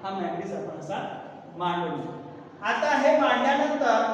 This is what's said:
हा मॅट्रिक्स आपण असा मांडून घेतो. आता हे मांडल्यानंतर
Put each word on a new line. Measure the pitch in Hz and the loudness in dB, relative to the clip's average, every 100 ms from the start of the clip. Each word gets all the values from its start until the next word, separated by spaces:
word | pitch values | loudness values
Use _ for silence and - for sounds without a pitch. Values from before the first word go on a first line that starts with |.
हा | 196 196 | -6 -4
मॅट्रिक्स | 170 175 175 | -4 -4 -6
आपण | 196 - - | -6 -8 -10
असा | 151 214 - - - - - 160 | -8 -6 -6 -10 -14 -16 -16 -6
मांडून | 175 180 170 139 | -2 -2 -2 -4
घेतो. | - - - - - - | -6 -10 -12 -16 -18 -8
आता | 220 - 294 277 | -2 0 2 4
हे | 277 311 | 6 6
मांडल्यानंतर | 277 247 262 285 302 294 262 220 226 | 6 4 4 4 2 2 4 4 2